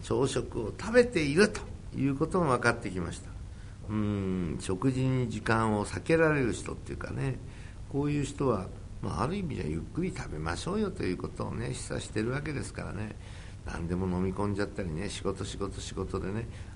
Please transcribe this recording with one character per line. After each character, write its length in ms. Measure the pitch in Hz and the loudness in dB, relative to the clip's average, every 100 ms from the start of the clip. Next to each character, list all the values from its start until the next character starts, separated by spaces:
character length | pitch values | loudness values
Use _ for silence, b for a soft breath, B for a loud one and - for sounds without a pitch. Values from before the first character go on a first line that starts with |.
朝 240 | - 117 135 | 0 2 4
食 320 | 127 - - | 2 -2 -2
を 120 | 104 - | -4 -4
食 140 | 214 | 4
べ 120 | 247 | 6
て 200 | 240 175 | 6 6
い 100 | 147 | 4
る 140 | 151 214 | 8 6
と 120 | - - - - 117 | 6 -6 -10 -6 0
い 100 | 135 | 2
う 60 | |
こ 140 | 135 160 | 2 2
と 100 | 185 | 4
も 120 | 156 | 4
分 100 | 120 | 6
か 100 | 120 | 6
っ 60 | 120 | 4
て 120 | 104 | 0
き 120 | 90 | -2
ま 100 | 85 | -4
し 80 | - | -4
た。 120 | - - - B B B - | -8 -10 -10 B B B -4
う 40 | |
ー 20 | 107 | 0
ん、 600 | 104 101 95 92 85 - | 2 2 2 0 0 -2
食 320 | - 92 135 | -2 2 2
事 120 | 127 | 4
に 240 | 131 131 120 | 2 2 2
時 120 | 107 | 0
間 340 | 117 113 113 | 2 4 6
を 100 | 104 | 4
避 160 | 101 101 | 2 -2
け 140 | - 160 | 4 6
ら 160 | 156 | 6
れ 120 | 151 | 6
る 80 | 117 | 4
人 220 | - - | 0 -4
っ 20 | - | -8
て 160 | - | -6
い 20 | |
う 40 | - | -6
か 120 | - | -4
ね、 300 | 120 135 120 - B B B - | -2 -2 -2 -6 B B B -6
こ 100 | 139 | -2
う 60 | 147 | 0
い 120 | 147 | 0
う 20 | |
人 240 | 139 - 135 | -2 0 2
は、 180 | 104 92 - - - | 2 0 -8 -10 -6
ま 180 | 101 80 | -4 0
あ、 20 | |
あ 40 | 127 | 0
る 80 | 202 | 0
意 60 | |
味 100 | 170 | -2
じ 80 | 104 | -2
ゃ 20 | 76 | -2
ゆ 120 | 80 | -2
っ 20 | |
く 200 | 85 - | -4 -2
り 100 | 180 | -2
食 160 | - 76 | -2 -6
べ 80 | 78 | -4
ま 160 | 78 85 | -2 -2
し 100 | 151 | 0
ょ 80 | |
う 60 | 202 | 0
よ 100 | - | 0
と 140 | - | 0
い 80 | 92 | -2
う 40 | 90 | -2
こ 120 | 92 | -4
と 160 | - | -4
を 100 | 107 | -4
ね、 180 | - 67 | -4 -4
示 220 | - - | -6 -4
唆 60 | 69 | -4
し 80 | - | -4
て 120 | 107 | -2
る 100 | 113 | 0
わ 120 | 139 | -2
け 100 | 156 | -2
で 80 | 135 | -4
す 80 | 101 | -6
か 100 | - | -6
ら 100 | 90 | -6
ね。 220 | 98 107 - B B B B | -4 -6 -8 B B B B
何 220 | - 80 82 | -8 -6 -2
で 80 | |
も 140 | 90 92 | 0 0
飲 140 | 90 | 2
み 120 | 92 | 0
込 140 | 92 104 | 0 0
ん 60 | 101 | 0
じ 60 | |
ゃ 20 | |
っ 40 | 101 | -2
た 140 | - | -2
り 60 | 90 | -4
ね、 200 | 78 98 | -2 -4
仕 140 | - | -4
事、 220 | 98 95 | -4 -2
仕 140 | 104 90 | -4 -4
事、 220 | 95 - | -6 -6
仕 140 | - | -6
事 240 | - 95 95 | -4 -2 -2
で 140 | 92 | -2
ね、 160 | 107 117 B B | -4 -4 B B